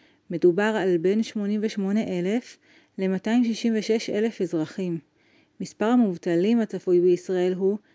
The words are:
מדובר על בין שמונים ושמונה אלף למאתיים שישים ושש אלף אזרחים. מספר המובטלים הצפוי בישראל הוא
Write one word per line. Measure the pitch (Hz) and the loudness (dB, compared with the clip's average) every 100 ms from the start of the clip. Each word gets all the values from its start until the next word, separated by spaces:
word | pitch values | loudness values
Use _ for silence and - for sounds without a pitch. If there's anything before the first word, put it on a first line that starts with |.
| _ _ - | _ _ -10
מדובר | 170 180 175 | 2 4 4
על | 214 214 185 175 | 2 0 0 2
בין | 180 214 | 2 0
שמונים | 220 214 202 214 | -2 -4 -4 -2
ושמונה | 208 208 190 214 | -2 -2 -2 -2
אלף | - 180 180 226 - - _ _ _ - | -2 -2 -2 -2 -6 -16 _ _ _ -6
למאתיים | 190 190 220 240 | -2 -2 0 0
שישים | 233 214 233 220 | 0 0 -2 0
ושש | - 220 - | 0 -2 -2
אלף | 208 220 - | -2 -2 -2
אזרחים. | 180 165 156 - 185 165 - _ _ _ _ - | -4 -2 -4 -6 -6 -6 -10 _ _ _ _ -14
מספר | - - 214 | -12 -4 0
המובטלים | 247 220 170 185 170 196 233 | 2 2 0 -2 0 2 2
הצפוי | 214 185 - 180 | 0 -4 2 4
בישראל | 180 180 - 185 180 | 4 2 0 0 0
הוא | 185 190 208 _ | 0 0 -2 _